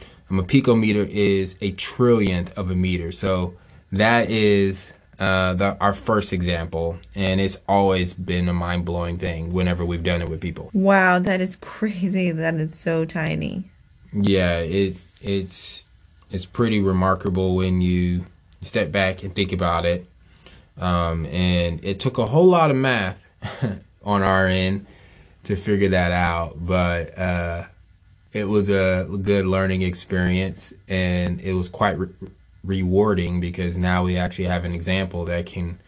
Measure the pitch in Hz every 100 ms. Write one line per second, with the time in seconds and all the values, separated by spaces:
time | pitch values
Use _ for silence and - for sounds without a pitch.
0 | - - - 95 90 135 127 117 107 104
1 | 98 104 101 98 92 - 101 - - -
2 | 123 113 101 90 87 - 92 90 92 90
3 | 82 92 98 92 90 - - - _ 98
4 | 107 117 107 110 107 101 98 95 - -
5 | _ - 95 95 92 90 98 98 101 95
6 | - 107 98 92 90 85 82 82 82 90
7 | - 98 95 95 98 - - 98 98 92
8 | 90 - 92 90 87 87 87 87 85 87
9 | 85 87 87 82 82 90 90 87 87 85
10 | 87 85 82 80 90 - - 196 190 196
11 | 185 180 190 185 185 - - - 214 185
12 | 185 190 180 160 165 165 156 - - 165
13 | 160 165 160 156 151 - - - - -
14 | - 101 101 95 90 85 82 98 98 87
15 | - - 101 98 92 - - - - _
16 | _ _ - 95 - - 117 107 98 92
17 | 92 92 101 92 95 92 92 90 90 90
18 | 90 90 90 _ _ - - - 76 98
19 | 95 92 95 98 95 90 87 85 87 87
20 | - _ _ - - - - - 90 87
21 | 85 82 80 87 90 90 85 82 98 98
22 | 131 - 113 147 185 175 156 131 135 120
23 | 95 - - _ - - 117 95 - _
24 | 104 101 95 95 92 92 92 98 - -
25 | - - - _ - 95 - 101 98 92
26 | 87 90 87 85 82 78 87 92 87 85
27 | 85 - 90 87 85 85 - - - _
28 | _ _ _ 107 101 104 98 98 92 92
29 | 92 101 95 101 92 95 95 92 92 90
30 | - 92 90 185 95 - - - - 95
31 | 90 90 90 87 95 92 87 - 101 90
32 | 92 - - - - - 92 95 92 92
33 | 107 92 87 87 87 87 90 90 90 90
34 | 90 90 90 92 90 87 87 87 87 95
35 | 92 87 85 87 87 95 87 90